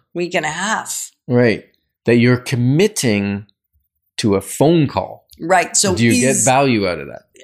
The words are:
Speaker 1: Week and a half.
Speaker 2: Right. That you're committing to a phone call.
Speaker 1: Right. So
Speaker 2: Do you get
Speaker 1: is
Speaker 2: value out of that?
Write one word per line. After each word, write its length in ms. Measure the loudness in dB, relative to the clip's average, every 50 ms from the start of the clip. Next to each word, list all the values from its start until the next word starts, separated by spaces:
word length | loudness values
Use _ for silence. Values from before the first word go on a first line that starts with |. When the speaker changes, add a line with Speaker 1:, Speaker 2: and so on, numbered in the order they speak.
| _ _ -8
Speaker 1:
Week 200 | -8 -6 -4 -4
and 120 | -4 -4
a 40 | -4
half. 600 | -6 -6 -6 -4 -4 -6 -6 -8 -10 -10 -12 -14 _ _ _ 0
Speaker 2:
Right. 380 | 2 4 4 2 2 -2 -6 _ _ _ _ _ _ _ -2
That 100 | 0 2
you're 220 | 4 4 4 2 0
committing 1080 | -2 -4 -2 0 0 2 2 2 2 0 0 -2 -2 0 0 0 0 -2 -4 -6 -8 _ _ _ _ _ _ _ _ _ _ _ _ _ _ -4
to 180 | 0 0 0
a 40 | 0
phone 460 | -2 -4 -2 0 2 4 4 2 2
call. 400 | 0 -2 -4 -6 -8 -10 -18 _ _ -18 -8
Speaker 1:
Right. 360 | -2 0 0 0 0 0 -2
So 180 | -2 0 0 0
Speaker 2:
Do 100 | 2 2
you 80 | 2
get 180 | 4 2 2 0
Speaker 1:
is 140 | 0 0 2
Speaker 2:
value 420 | 2 2 2 2 2 2 0 0 -2
out 100 | -4 -6
of 100 | -8 -12
that? 160 | -16 -18 _ _ _ -14